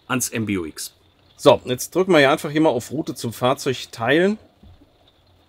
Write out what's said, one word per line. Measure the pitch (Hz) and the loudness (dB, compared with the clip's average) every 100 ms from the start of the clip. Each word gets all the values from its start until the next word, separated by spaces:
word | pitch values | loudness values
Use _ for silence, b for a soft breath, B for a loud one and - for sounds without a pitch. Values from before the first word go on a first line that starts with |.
| - | -6
ans | 127 - | -4 -4
M | 117 104 | -4 -2
B | 95 | -4
U | |
X. | 78 - - - _ _ _ - | -4 -10 -16 -16 _ _ _ 2
So, | 147 - - | 4 4 0
jetzt | 127 - | -6 -4
drücken | 165 190 | -2 2
wir | 160 | 4
hier | 139 | 4
einfach | 156 160 | 2 -2
hier | 151 | 0
mal | 156 | 2
auf | 123 - | 0 -4
Route | 131 165 | -8 -8
zum | 127 120 | -8 -8
Fahrzeug | - 123 131 143 123 - | -2 -2 0 -4 -6 -10
teilen. | - 117 156 190 214 - _ - - _ _ _ _ _ _ | -6 0 2 2 0 -10 _ -20 -20 _ _ _ _ _ _